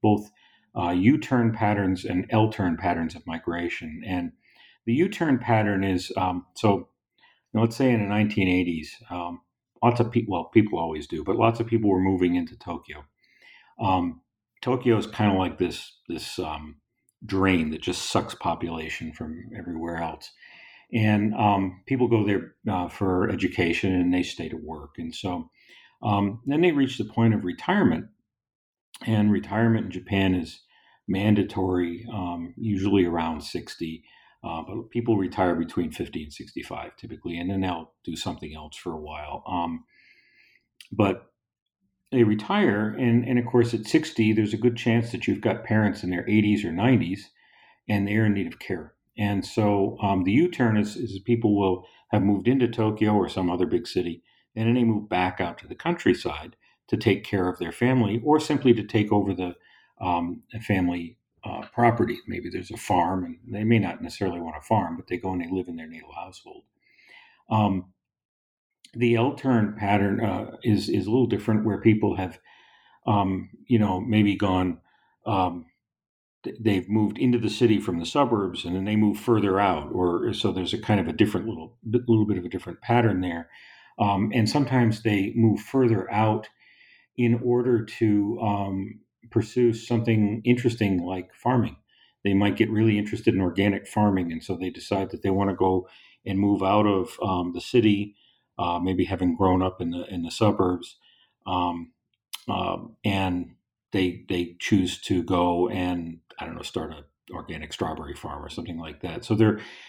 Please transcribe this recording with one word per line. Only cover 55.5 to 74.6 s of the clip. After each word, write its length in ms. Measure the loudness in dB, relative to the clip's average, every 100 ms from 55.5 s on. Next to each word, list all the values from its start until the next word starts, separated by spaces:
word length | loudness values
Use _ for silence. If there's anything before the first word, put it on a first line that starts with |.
| -6
to 80 | -16
the 80 | -6
countryside 800 | -4 -2 -2 -2 -4 -8 -12 _ _ _ -6
to 100 | 0
take 260 | 2 0
care 260 | 0 -2 -2
of 80 | -4
their 140 | -8
family, 500 | -2 2 2 2 0
or 160 | 2 2
simply 340 | 2 2 4 4
to 80 |
take 280 | 2 0 2
over 220 | 2 2
the, 220 | -2 -4 -8 _ _ _ -6
um, 440 | 0 0 0 -8 _ -10
family 560 | 0 0 2 -2 -8 -16 _ _ -12
uh, 160 | -10 -8
property. 440 | 2 4 4 0 -2 -6
Maybe 220 | -8 -8
there's 220 | -10 -10
a 60 | -10
farm, 460 | 0 2 2 -2
and 140 | -6 -10 -10
they 100 | -2
may 160 | 4 4
not 220 | 4 -4
necessarily 400 | -10 -4 -4 -4
want 160 | -8 -8
a 40 |
farm, 360 | 0 0 0 -6
but 100 | -8
they 100 | -6
go 140 | -4
and 100 | -4
they 80 | -4
live 180 | -4 -4
in 80 | -10
their 120 | -14
natal 240 | -18 -16
household. 500 | -14 -14 -16 -20 -20 _ _ _ _ _ -20 _ _ -2
Um, 440 | 2 2 0 -6 _ _ _ _ _ _ _ _ _ -14
the 220 | 0 2 4
L 200 | 2 0
turn 400 | 2 2 2 -2
pattern, 420 | 0 2 2 0
uh, 340 | 0 -2 -6 -4
is, 260 | 2 2 2
is 160 | -2 2
a 60 |
little 160 | 2 2
different, 380 | 0 0 2 2
where 140 | 4
people 360 | 4 4 2 0
have, 240 | -6 -8 _ -20 _ _ _ _ 0
um, 440 | 2 2 -2 -6 -12 0
you 100 | 2
know, 240 | 2 0
maybe 340 | 2 4 4 2
gone, 440 | 0 2